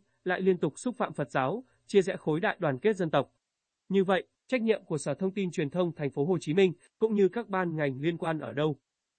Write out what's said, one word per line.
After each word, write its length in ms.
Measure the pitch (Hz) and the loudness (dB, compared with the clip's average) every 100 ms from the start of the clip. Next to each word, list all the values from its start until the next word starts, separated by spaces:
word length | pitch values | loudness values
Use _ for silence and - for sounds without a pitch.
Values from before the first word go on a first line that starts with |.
| _ _ | _ _
lại 180 | 185 180 | -4 0
liên 160 | 190 180 | 2 2
tục 160 | 160 - | 0 -2
xúc 160 | 247 - | -6 -4
phạm 160 | 196 | -4
Phật 180 | 156 143 | -4 -2
giáo, 340 | 143 131 214 - _ - | 0 0 -2 -10 _ 2
chia 140 | 196 | 2
rẽ 140 | 185 156 | 2 -2
khối 220 | - 156 | -2 0
đại 160 | 208 - | -2 0
đoàn 200 | 160 127 | -2 0
kết 160 | 208 196 | 0 0
dân 140 | 165 | 0
tộc. 240 | 151 127 _ _ _ _ _ - | 0 -2 _ _ _ _ _ -2
Như 140 | 196 | 0
vậy, 240 | 185 185 - _ - | 2 0 -2 _ -4
trách 140 | 254 | -2
nhiệm 240 | 220 214 - | 0 0 0
của 120 | 156 | -4
Sở 160 | 156 | -4
Thông 200 | 139 190 | -4 -4
tin 180 | 190 185 | -2 -4
Truyền 180 | 160 147 | -2 -2
thông 260 | 180 175 156 | -2 -2 -2
thành 140 | 143 | -6
phố 160 | 147 147 | -2 -2
Hồ 120 | 180 | -2
Chí 160 | - | 0
Minh 200 | 165 190 156 _ - | 2 2 2 _ -2
cũng 160 | 220 208 | 0 4
như 140 | 185 | 2
các 200 | 233 208 | 2 -4
ban 260 | 190 180 156 | -2 -2 0
ngành 260 | 147 127 | -2 -2
liên 160 | 156 170 | -4 -4
quan 220 | 165 156 | -4 -4
ở 140 | 131 | -6
đâu? 260 | 120 156 139 _ _ _ | -2 -2 -2 _ _ _